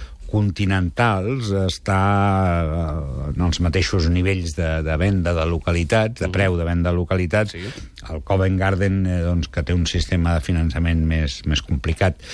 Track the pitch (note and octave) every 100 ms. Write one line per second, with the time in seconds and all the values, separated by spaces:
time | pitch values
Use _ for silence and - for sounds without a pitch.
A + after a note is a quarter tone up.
0 | - - - G#2+ G2+ F2 F#2+ F#2+ F2+ -
1 | A#2 F#2+ G2+ C3+ G#2+ G2 F#2 - - F#2+
2 | G2 G2+ G2+ F#2+ F#2 E2+ D#2 E2 D#2+ D#2
3 | C#2+ B1+ C#2+ C#2 E2+ - F2 F2+ D#2+ F#2+
4 | E2 F2 F#2 F#2+ E2+ D#2 D#2+ D#2+ D#2 D#2
5 | G2 F#2+ E2+ E2+ E2 E2 F2+ E2+ D#2 A2+
6 | A2 A#2+ F2+ F#2+ F#2+ F2 E2+ F2 F2 F2
7 | E2+ F#2 F2 G#2+ G#2 E2+ G2 - - -
8 | - D#2+ - F#2+ F#2+ F#2 F#2+ F#2 G2 G2
9 | F#2 F2+ E2+ E2+ - E2+ D#2 F2 E2 F2
10 | - F2+ E2+ E2 - E2+ E2 D#2+ E2+ E2
11 | D#2+ D#2+ D2+ - D2+ D2 - C#2+ - -
12 | F#2+ - -